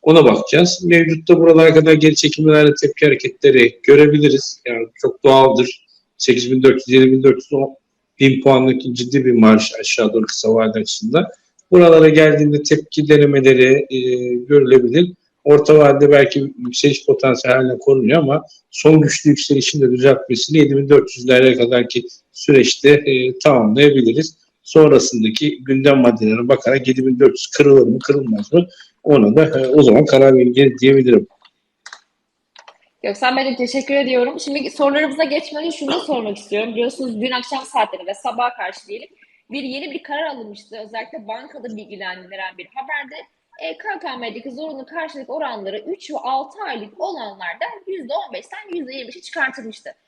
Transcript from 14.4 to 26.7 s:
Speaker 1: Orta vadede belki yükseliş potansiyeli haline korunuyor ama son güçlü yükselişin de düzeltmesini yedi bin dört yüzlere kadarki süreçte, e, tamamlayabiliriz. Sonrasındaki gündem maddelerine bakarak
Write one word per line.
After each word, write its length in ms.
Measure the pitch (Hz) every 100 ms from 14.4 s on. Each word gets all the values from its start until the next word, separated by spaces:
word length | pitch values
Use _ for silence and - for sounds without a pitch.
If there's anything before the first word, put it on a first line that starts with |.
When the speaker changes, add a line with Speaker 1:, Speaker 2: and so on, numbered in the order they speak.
| 123 143 131 131 120 135 180 180 _ _
Speaker 1:
Orta 340 | - 147 147 151
vadede 320 | 147 139 143
belki 420 | 143 135 143 139 -
yükseliş 480 | 123 120 143 135 -
potansiyeli 500 | 135 135 135 127 127
haline 220 | 127 123
korunuyor 400 | - 135 117 156
ama 240 | 147 147 - _ _
son 300 | - 151 156
güçlü 300 | 143 - 151
yükselişin 500 | 139 - 139 123 151
de 100 | 131
düzeltmesini 680 | 123 135 131 - 113 - 156
yedi 180 | 139 139
bin 120 | 139
dört 280 | 147 139 -
yüzlere 380 | 123 127 131
kadarki 480 | 120 120 123 120 123 120 - _
süreçte, 580 | - - 139 - - 139
e, 480 | 147 147 131 127 127
tamamlayabiliriz. 1000 | - 135 107 113 147 139 113 120 160 _ _ _
Sonrasındaki 1000 | - 160 151 135 - 120 110 110 147 -
gündem 340 | 131 135 139 139
maddelerine 500 | 120 110 110 110 120
bakarak 400 | 131 117